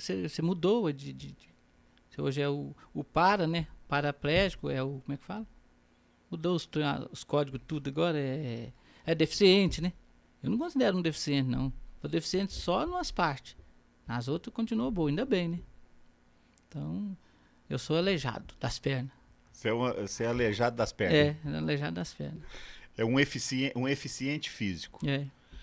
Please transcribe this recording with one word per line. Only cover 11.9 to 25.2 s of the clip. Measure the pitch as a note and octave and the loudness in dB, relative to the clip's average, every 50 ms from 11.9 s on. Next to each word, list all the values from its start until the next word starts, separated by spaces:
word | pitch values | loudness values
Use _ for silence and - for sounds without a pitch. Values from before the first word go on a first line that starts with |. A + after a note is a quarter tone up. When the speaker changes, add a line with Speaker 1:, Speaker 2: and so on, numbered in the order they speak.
| - - | -14 -10
Speaker 1:
Sou | - D3 | -6 -2
deficiente | E3 E3 D#3 - - F#3 G3 F#3+ | -2 -2 0 0 0 0 0 -2
só | - - - F3+ F3+ A3 C#4+ | -4 -4 0 0 2 2 2
em | F4 | 0
umas | F4+ F4+ E4 - | -2 -2 -4 -2
partes. | - - F3 D#3 C3+ - - - - - - - - - - _ _ _ - - | 0 2 2 2 2 -2 -8 -16 -20 -20 -20 -20 -20 -20 -20 _ _ _ -8 -4
As | A#2 A#2+ A#2 | -4 -2 -2
outras | C3 D3+ E3+ - A#3 - | -2 -2 -2 -4 -6 -4
continuam | - A3+ - A3+ A3 B3 C4+ | -4 -2 0 0 0 0 0
boas, | A3+ F3+ D#3 C#3+ | 0 0 2 2
ainda | E3 F#3+ C4+ | 2 0 0
bem, | C#4+ G#3+ F3+ F3 E3+ | 2 2 2 2 0
né? | E3+ E3+ - - - - - - - - - - - _ _ - - - _ _ - - _ - | -4 -6 -8 -12 -20 -20 -20 -20 -20 -20 -20 -20 -20 _ _ -20 -20 -20 _ _ -20 -20 _ -12
Então, | - D3 D3 D#3 E3+ G3 G#3 G3 F#3 - - _ _ - - - _ _ _ - | -10 -8 -6 -4 -4 -4 -4 -6 -8 -10 -14 _ _ -20 -20 -20 _ _ _ -6
eu | C#3+ C3 | -6 -4
sou | - - D3+ | -2 0 0
aleijado | E3 F3+ G3 F#3+ D3 B2+ B2 A2 - - - - - | 2 2 2 2 0 0 -4 -6 -6 -8 -12 -10 -6
das | - A#2+ - - | -4 -4 -4 -2
pernas. | - C#3 C3+ B2+ C3 C3+ - - - - - _ - - | -2 -2 -2 -2 -4 -6 -10 -16 -20 -20 -20 _ -20 -20
Speaker 2:
Você | - - - A2 | -12 -4 -2 0
é | A2+ | 0
um, | A#2+ B2+ B2 | 2 2 0
você | - - G#2 F#2+ - - A#2 | 0 -2 -4 -4 -4 -2 0
é | A#2 | 0
aleijado | A#2+ B2 A#2+ G#2+ G2+ G#2 A#2+ B2 A#2+ | 2 2 2 2 2 4 2 2 2
das | A#2 A2 - | 2 0 0
pernas? | - - G#2 F2+ E3 D3 D3 D3 D3+ D#3 D#3 | 0 0 2 4 6 6 6 4 2 -2 -6
Speaker 1:
É, | C#3+ D3+ | -6 -4
aleijado | D#3 D#3 D#3 D3 C#3+ D3 D#3+ E3 | -2 -2 0 0 0 -2 -2 -4
das | F3 E3 - - | -4 -6 -8 -8
pernas. | - D3+ D3 D#3 D#3+ - - - - - - - - - - - | -8 -8 -8 -8 -10 -14 -14 -14 -14 -14 -16 -16 -18 -20 -10 -4
Speaker 2:
É | - A2+ | -2 0
um | A2+ B2+ C#3 | 2 4 4
efici-, | C#3+ C#3+ - A#2+ - - C3 C3 C3+ C#3 - | 2 2 0 -4 -4 -2 -2 0 -2 0 0
um | A#2+ B2+ | -2 0
eficiente | C3+ C#3 C#3 - C3+ - - C3 C#3 D3 C#3+ - - | 0 -2 -2 -4 -8 -8 -4 -4 -4 -4 -4 -6 -8
físico. | - - A2 G2 F2+ D#2+ - - - - D#3 C#3+ | -6 -4 -2 -2 -2 -4 -8 -12 -10 -6 -4 -2
Speaker 1:
É. | C#3 C#3 | -2 -2